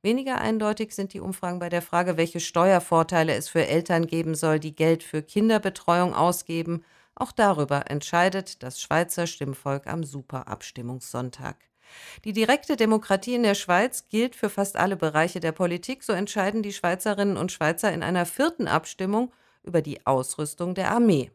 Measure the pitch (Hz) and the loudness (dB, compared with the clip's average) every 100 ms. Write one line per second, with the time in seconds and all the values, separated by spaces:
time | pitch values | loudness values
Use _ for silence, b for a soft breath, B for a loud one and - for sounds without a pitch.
0 | 196 247 269 254 220 220 214 214 220 - | 2 0 0 -2 0 0 0 -2 -6 -6
1 | 196 196 180 190 180 180 175 175 170 175 | -8 -8 -8 -6 -6 -6 -2 -4 0 0
2 | 180 160 165 170 - 170 185 185 175 165 | 2 2 0 0 -2 4 6 6 4 2
3 | 165 175 160 117 - 165 151 156 165 170 | 4 2 2 0 0 0 2 2 2 0
4 | 165 165 165 156 165 156 156 151 160 165 | 0 -2 -2 -2 2 2 0 0 2 2
5 | - 156 151 208 220 214 202 185 - 175 | 0 -8 -2 2 4 4 0 -4 2 4
6 | 180 - 165 175 - 165 165 170 b b | 4 4 2 2 -4 -4 -4 -6 b b
7 | b - 254 - 208 165 143 143 - 147 | b -8 -6 2 4 4 0 0 -2 -6
8 | - 170 180 190 190 - 123 - - 156 | -2 2 2 0 -8 -14 -14 -12 -2 0
9 | 165 - 170 - 143 131 143 139 - 165 | 0 -2 -4 -4 -8 -6 -4 -6 -4 -8
10 | 151 139 127 135 - - - - 120 127 | -6 -10 -10 -10 -8 -12 -12 -12 -10 -10
11 | - 123 123 - 131 - _ B B B | -8 -8 -8 -8 -12 -12 _ B B B
12 | B B 214 208 220 285 - 285 220 220 | B B -6 0 2 2 2 0 4 4
13 | - 196 220 247 226 202 - 180 240 - | 2 0 0 2 2 2 2 2 2 -2
14 | _ 214 247 - 208 196 196 - 185 190 | _ 0 0 0 -4 -2 -2 0 0 0
15 | 160 156 165 175 160 156 180 175 - 262 | 0 2 0 0 -4 -2 -2 -2 -6 -10
16 | - 185 202 214 190 220 208 196 175 180 | -2 -2 -2 -2 -2 -2 -4 -2 -2 0
17 | 214 202 202 185 175 - 151 165 214 165 | -2 0 0 0 -4 -2 -2 0 0 0
18 | 147 180 175 - 302 330 208 127 - - | -2 0 -2 0 -2 0 0 0 -2 -8
19 | 190 208 247 b b b - 175 147 139 | -2 -2 -2 b b b -12 -8 -8 -6
20 | - 131 131 - 151 - 175 185 185 233 | 0 0 -2 -6 -8 -6 -6 -4 -2 4
21 | 233 156 123 | 4 4 0